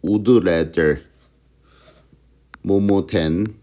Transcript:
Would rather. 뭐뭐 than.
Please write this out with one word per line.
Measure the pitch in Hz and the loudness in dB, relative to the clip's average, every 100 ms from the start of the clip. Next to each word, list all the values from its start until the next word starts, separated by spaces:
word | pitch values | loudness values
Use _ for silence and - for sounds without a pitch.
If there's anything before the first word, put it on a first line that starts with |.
Would | 90 107 107 123 90 | -2 -2 4 4 4
rather. | 82 78 - 78 73 - _ _ _ _ _ _ _ - _ _ _ _ _ _ - | 0 -2 0 0 -2 -8 _ _ _ _ _ _ _ -20 _ _ _ _ _ _ -14
뭐뭐 | - 98 101 98 - | -2 0 2 0 0
than. | 98 80 85 107 - | -2 -2 -2 -4 -10